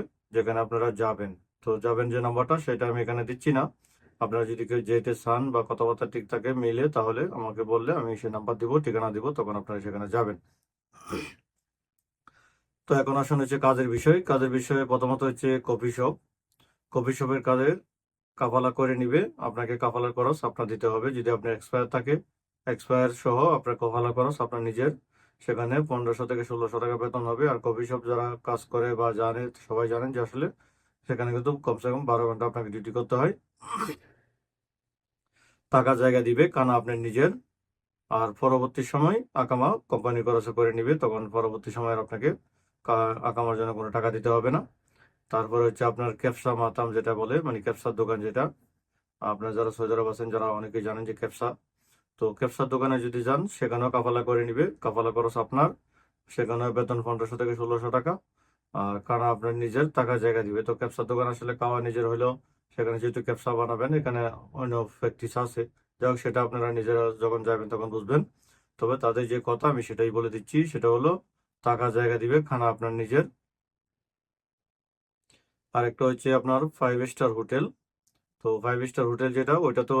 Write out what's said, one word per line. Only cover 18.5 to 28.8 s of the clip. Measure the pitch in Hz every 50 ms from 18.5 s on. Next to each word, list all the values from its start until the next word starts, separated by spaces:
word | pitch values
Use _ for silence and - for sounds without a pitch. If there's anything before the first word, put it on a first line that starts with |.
| 113 127 123 127
করে | 127 - 135 127 131
নিবে, | 120 127 120 127 160 202 - - -
আপনাকে | - 120 107 117 120 113 123 120
কাফালার | 131 117 113 120 120 120 120
খরচ | 123 123 131 151 156 -
আপনার | 120 - - 120 104
দিতে | 113 104 120 113
হবে। | 110 113 113 135 135
যদি | 123 113 117
আপনার | 120 110 101 117 113
এক্সপায়ার | 107 - - - 127 123 107
থাকে, | - 127 120 135 147 170 - _ _ _ _ _ _ _ _
এক্সপায়ার | 131 - - - - 135 127 127 123
সহ | 120 - - 135 120 123 143 170
আপনার | 156 131 - 120 120 -
কাফালা | 120 117 113 120 120 120
খরচ | 113 123 127 139 147 -
আপনার | 120 113 - 117
নিজের। | 113 113 110 113 127 151 147 - _ _ _ _ _ _ _ _
সেখানে | - - 117 113 120 117 127 147
পনেরোশো | 151 151 - 127 120 117 117 117 127
থেকে | 110 127 120 117
ষোলোশো | 117 123 117 117 110 113 117
টাকা | 117 120 120 113
বেতন | 117 120 - 123 120
হবে। | 117 117 117 147 147
আর | 131 113
কফি | 107 120 113 113 123
শপ | 117 127 123 120
যারা | 117 120 117 120 120 120 117 -
কাজ | - 120 117 -
করে | - - 120